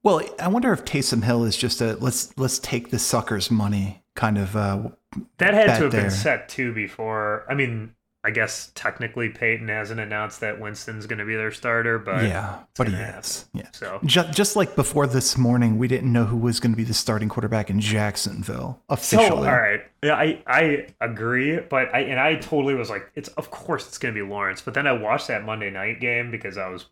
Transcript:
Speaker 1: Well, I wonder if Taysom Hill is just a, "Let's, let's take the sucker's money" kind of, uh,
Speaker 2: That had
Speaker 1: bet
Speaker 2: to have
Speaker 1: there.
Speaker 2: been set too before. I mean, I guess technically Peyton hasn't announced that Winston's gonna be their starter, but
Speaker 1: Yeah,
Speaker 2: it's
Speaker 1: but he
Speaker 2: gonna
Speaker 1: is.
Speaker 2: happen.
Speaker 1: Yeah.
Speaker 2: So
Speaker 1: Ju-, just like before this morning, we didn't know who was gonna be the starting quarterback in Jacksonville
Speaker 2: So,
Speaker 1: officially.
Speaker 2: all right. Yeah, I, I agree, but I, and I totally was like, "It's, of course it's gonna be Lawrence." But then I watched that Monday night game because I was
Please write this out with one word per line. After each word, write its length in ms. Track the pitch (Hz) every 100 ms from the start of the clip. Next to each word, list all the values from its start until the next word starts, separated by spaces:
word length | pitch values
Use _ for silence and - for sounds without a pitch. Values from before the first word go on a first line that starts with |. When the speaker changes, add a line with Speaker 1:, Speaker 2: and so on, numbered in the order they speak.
Speaker 1:
Well, 200 | 214 165 147 -
I 80 | 175
wonder 240 | 226 247
if 120 | 175
Taysom 380 | - 139 135 120
Hill 200 | 107 120
is 120 | 113 -
just 220 | 120 -
a, 120 | 113 110
"Let's, 400 | 127 - - -
let's 200 | 127 -
take 300 | - 120 117
the 80 | 117
sucker's 520 | - 120 - 104 -
money" 520 | 113 101 101 95 - _
kind 240 | - 110 104
of, 180 | 95 107
uh, 320 | 101 98 113 - _ - - -
Speaker 2:
That 160 | 180
had 140 | 202 214
Speaker 1:
bet 100 | 208
Speaker 2:
to 60 |
have 80 | 147
Speaker 1:
there. 80 | 117
Speaker 2:
been 60 | 101
set 380 | 98 151 120 -
too 240 | - 123
before. 720 | 110 98 - 110 110 107 107 -
I 40 |
mean, 400 | 139 127 113 110 _ _ _
I 60 | 107
guess 420 | 110 107 - -
technically 540 | - 110 - 117 123 117
Peyton 400 | - 113 113 110
hasn't 320 | 107 107 113
announced 400 | 107 107 107 -
that 180 | 110 107
Winston's 480 | 107 104 - 110 104
gonna 200 | 110 104
be 80 | 110
their 140 | 110
starter, 480 | 107 123 117 117 113
but 260 | 101 95
Speaker 1:
Yeah, 360 | 107 90 101 92
Speaker 2:
it's 160 | - -
Speaker 1:
but 80 | 113
he 60 |
Speaker 2:
gonna 240 | 92 107 98
Speaker 1:
is. 240 | - - -
Speaker 2:
happen. 80 | -
Speaker 1:
Yeah. 80 | -
Speaker 2:
So 280 | - 101 98
Speaker 1:
Ju-, 260 | 147 180 165
just 240 | 156 202 214
like 180 | 185
before 320 | - 131 151 139
this 300 | 127 - -
morning, 400 | 120 120 117 110
we 100 | 123
didn't 240 | 127 131
know 140 | 117
who 120 | 107 117
was 220 | 120 113
gonna 160 | 123 113
be 80 |
the 100 | 113
starting 340 | 104 - 107 107
quarterback 400 | - 107 110 104
in 100 | 98
Jacksonville 1000 | 104 107 104 - - - 98 123 - 123 -
Speaker 2:
So, 60 |
Speaker 1:
officially. 540 | 139 - 220 214 156 139
Speaker 2:
all 60 |
right. 280 | 127 107 104 - _
Yeah, 120 | 147 139
I, 260 | 156 - -
I 400 | 131 160 143 - _
agree, 560 | 117 113 113 123 139 165
but 340 | - 135 127
I, 60 | 127
and 180 | 131 131
I 180 | 143 160
totally 380 | - 151 135
was 140 | 135 113
like, 220 | 101 -
"It's, 140 | - -
of 200 | - -
course 360 | - - 147 -
it's 120 | -
gonna 160 | 127
be 80 | 107
Lawrence." 400 | 98 101 98 92
But 100 | -
then 140 | 139 143
I 60 |
watched 360 | 120 107 120 -
that 160 | 110
Monday 240 | 107 110 101
night 300 | 98 104 113
game 300 | 123 120 120
because 260 | 113 101 95
I 120 | 92
was 180 | 90 -